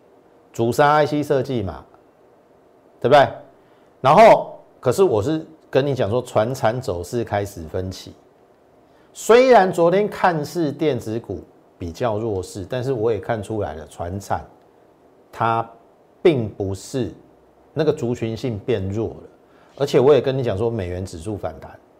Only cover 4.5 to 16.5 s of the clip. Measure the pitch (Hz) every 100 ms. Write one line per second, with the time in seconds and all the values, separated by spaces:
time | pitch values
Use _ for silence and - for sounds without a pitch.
4.5 | - - _ - 120 190 113 104 156 160
5.5 | - _ 139 143 131 104 120 120 - 107
6.5 | 131 110 123 123 87 87 120 110 104 101
7.5 | - 80 98 92 90 - 82 _ _ _
8.5 | _ _ _ _ _ _ - - 240 262
9.5 | 233 190 175 170 185 208 - 196 170 143
10.5 | 175 156 135 156 127 107 110 - 92 -
11.5 | _ _ - 85 80 123 104 117 98 87
12.5 | - 87 127 123 131 110 107 - 117 101
13.5 | 110 90 76 76 - 87 95 - 92 -
14.5 | _ _ _ _ _ _ _ _ - 113
15.5 | 113 113 - _ _ _ _ 190 139 107